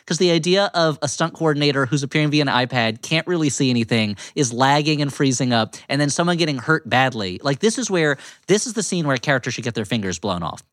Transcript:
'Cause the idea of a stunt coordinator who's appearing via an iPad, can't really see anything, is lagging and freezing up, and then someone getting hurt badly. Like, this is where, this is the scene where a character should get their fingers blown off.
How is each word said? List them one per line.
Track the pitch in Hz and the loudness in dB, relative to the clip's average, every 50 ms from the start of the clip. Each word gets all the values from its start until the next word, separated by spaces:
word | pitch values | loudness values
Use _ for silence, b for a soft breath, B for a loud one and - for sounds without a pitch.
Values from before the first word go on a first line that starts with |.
| B | B
'Cause | - 175 156 | -4 0 2
the | 190 175 | 2 4
idea | 165 170 156 175 180 196 202 202 - | 4 2 2 2 2 2 2 2 2
of | 175 165 160 147 - | 2 2 2 0 -2
a | - 139 | -4 -6
stunt | - - 165 165 - | -2 -2 -2 -4 -2
coordinator | - 165 156 147 143 147 143 131 139 135 | 0 0 0 2 2 2 2 2 2 0
who's | 113 156 139 139 | 0 0 -2 -2
appearing | 131 - 156 151 151 | 0 0 0 0 2
via | 143 147 | 2 2
an | 147 139 | 2 2
iPad, | 104 123 127 123 135 123 113 113 110 - | 2 0 0 0 0 0 0 0 -2 -4
can't | - - 160 160 - | -6 -2 -2 -2 0
really | 175 180 165 156 143 | 0 0 0 0 0
see | 123 - 143 127 | 0 2 2 2
anything, | 123 120 113 - 123 113 110 104 101 B B B B | 2 2 0 2 0 0 0 0 -4 B B B B
is | - 143 120 | -2 -2 0
lagging | 120 117 131 135 143 151 147 156 156 143 | 2 2 2 4 4 4 2 2 0 0
and | 147 143 - | 0 -4 -2
freezing | - 147 139 143 - 135 123 120 | 0 0 0 2 0 0 2 2
up, | 113 113 - - B B B | 2 0 0 -4 B B B
and | 135 139 | -2 0
then | 147 143 | 0 0
someone | - - 170 175 175 | 0 0 0 0 2
getting | 160 - 151 143 127 | 0 0 -2 -2 -4
hurt | 117 151 160 - - 110 | 0 0 0 0 0 0
badly. | 123 127 135 131 113 110 101 92 90 92 | 2 2 2 2 0 -4 -6 -6 -6 -4
Like, | - 139 143 - | -4 -4 -2 0
this | - 226 226 262 | 0 -2 0 0
is | 240 208 | -4 -2
where, | 190 170 156 147 139 B B B B B B - | 0 0 2 2 0 B B B B B B 0
this | 185 214 - 254 | 0 0 0 -4
is | 214 | -6
the | 226 185 | -6 -4
scene | - 196 175 160 143 | -2 -2 -2 0 0
where | 135 | 0
a | 120 | -2
character | - 151 139 127 - 127 | 0 0 0 0 0 -4
should | 117 - 110 | -6 -6 -6
get | 120 110 | -6 -4
their | 120 104 | -4 -4
fingers | - 123 117 98 95 87 - | -4 -4 -4 -2 -4 -6 -4
blown | - 101 92 87 85 | -4 -4 -4 -4 -4
off. | 76 - - - _ | -8 -8 -10 -14 _